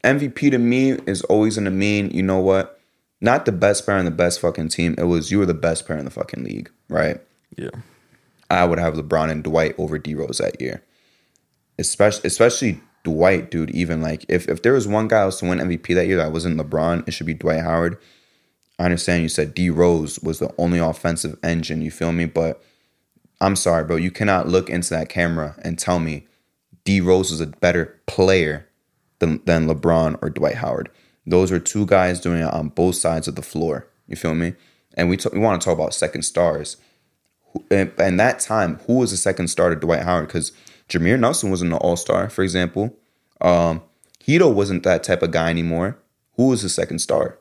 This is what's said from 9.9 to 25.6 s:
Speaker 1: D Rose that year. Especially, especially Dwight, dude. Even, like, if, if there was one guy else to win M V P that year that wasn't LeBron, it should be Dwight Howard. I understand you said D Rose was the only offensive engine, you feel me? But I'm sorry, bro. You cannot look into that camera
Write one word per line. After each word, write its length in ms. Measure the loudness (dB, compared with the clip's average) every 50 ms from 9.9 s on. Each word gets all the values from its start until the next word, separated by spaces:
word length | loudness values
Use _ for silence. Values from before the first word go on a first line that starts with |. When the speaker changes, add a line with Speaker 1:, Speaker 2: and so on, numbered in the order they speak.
| -6
Speaker 1:
D 180 | -6 -6 -8 -6
Rose 240 | -6 -6 -6 -4 -4
that 200 | -4 -4 -4 -6
year. 240 | -8 -8 -8 -10 _ _ _ _ _ _ _ _ _ _ _ _ _ _ _ _ _ _ _ -6
Especially, 480 | -4 -4 2 4 4 2 2 0 -4
especially 540 | -6 2 4 4 4 4 2 -2 -4 -4 -4 -10 _ _ _ _
Dwight, 460 | -4 0 4 4 4 4 2 -2 -4
dude. 220 | -4 -4 -4 -4
Even, 300 | -2 -4 -2 -2 -2 -4
like, 240 | -4 -4 -6 -8 -4 -2
if, 180 | -2 0 0
if 140 | -2 -6 0
there 120 | 2 2 2
was 140 | 2 0
one 200 | 0 0 0 0
guy 140 | 2 2 2
else 180 | 2 2 -2 -2
to 60 | -2
win 120 | -2 -2 -2
M 100 | -2 -2
V 80 | -4
P 160 | -4 -2 0 0
that 140 | 2 2
year 100 | 2 0
that 140 | 0 0 -2
wasn't 260 | -2 -2 -2 -2 -2 -2
LeBron, 480 | -4 -2 -2 0 2 2 0 0 -2
it 40 | -6
should 160 | -8 -6 -6
be 60 | -6 -6
Dwight 280 | -2 -2 0 0 0
Howard. 360 | 0 0 0 0 0 0 -2 -6 _ _ _ _ _ _ _ _ _ _ _ _ _ _ _ -2
I 60 | 0
understand 360 | 0 0 0 0 0 0 0
you 80 | 0 -2
said 240 | -2 -2 -4 -4 -2
D 160 | -2 0 0
Rose 500 | 2 4 4 4 4 2 0 -4 -8 -8
was 180 | -6 -6 -4 -4
the 120 | -6 -6 -2
only 220 | -2 0 0 2 0
offensive 580 | 0 -2 -2 -2 -4 -4 -4 -2 -6 -8 -8 -6 -4
engine, 380 | -2 -2 -2 -4 -4 -6 -6 -6
you 80 | -8
feel 200 | -6 -4 -4 -2
me? 140 | -2 -2 -2
But 380 | -2 -2 -2 -2 -2 -4 -6 _ _ _ _ _ _ _ _ _ _ _ _ _ _ _ _
I'm 160 | 0 0 0
sorry, 280 | 0 0 2 2 2 0
bro. 120 | 0 -2
You 160 | -2 -2 -4
cannot 360 | -4 -2 -2 0 0 0 0
look 220 | 2 2 2 0 0
into 200 | -4 -4 -4 -4
that 180 | -4 -4 -6 -4
camera 460 | -2 -2 0 0 0 -4 -6 -8 -10 -10